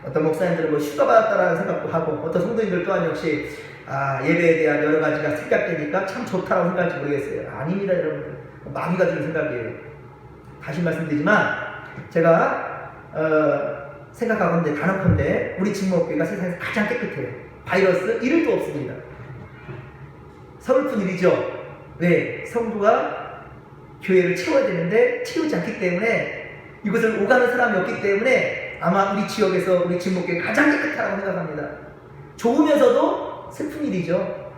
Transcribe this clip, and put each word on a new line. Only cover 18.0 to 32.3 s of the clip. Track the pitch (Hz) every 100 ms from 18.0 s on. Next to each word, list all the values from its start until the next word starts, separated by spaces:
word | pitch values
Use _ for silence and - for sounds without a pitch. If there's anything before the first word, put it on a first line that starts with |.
| 202 226
일도 | 247 330 -
없습니다. | 196 - 147 123 - - - - - - - - - - - - - - - - -
서글픈 | - 269 - 220
일이죠. | 180 175 180 - - - - - - -
왜? | 175 160 - - -
성도가 | 240 226 202 202 254 - - - - - - - - - -
교회를 | - 185 175 170
채워야 | - 277 233
되는데 | 170 170 214 247 -
채우지 | - 330 311 190
않기 | 196 -
때문에, | 180 175 226 190 - - - - - -
이곳을 | 208 220 220 185
오가는 | 202 247 240
사람이 | 247 240 190
없기 | - -
때문에 | 202 202 240 226 - - - -
아마 | 165 196 196
우리 | 202 -
지역에서 | - 190 175 - 180 175
우리 | 175
진목교회 | 185 180 175 170
가장 | 190 220 302
깨끗하다고 | 294 - - 190 196
생각합니다. | 196 170 160 151 143 - - - - - -